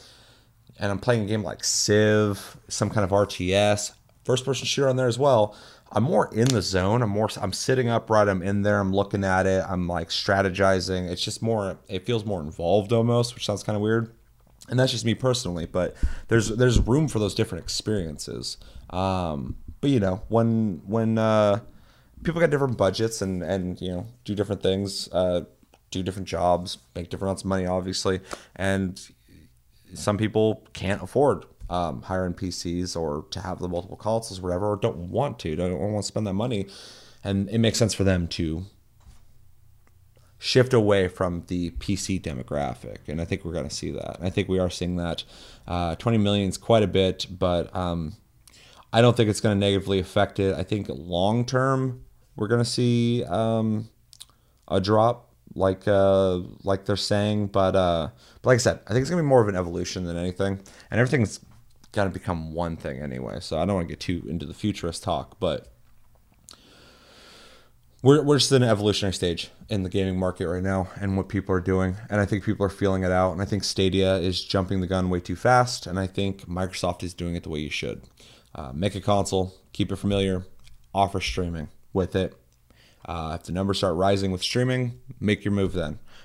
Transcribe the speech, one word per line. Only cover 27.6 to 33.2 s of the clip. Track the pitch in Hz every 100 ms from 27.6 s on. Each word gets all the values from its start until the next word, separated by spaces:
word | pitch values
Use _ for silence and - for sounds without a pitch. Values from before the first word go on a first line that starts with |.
| 90
obviously, | 92 92 92 98 92 - - - -
and | 98 98 95 90 - _ _ 85 78 _ _ _ -
some | 92 104 101
people | 107 110 110 107 -
can't | - 95 101
afford, | 90 120 139 90 - - -
um, | 87 85 62
higher-end | - 95 92 85
P | 90
Cs | - 87 87 90 85
or | 80 76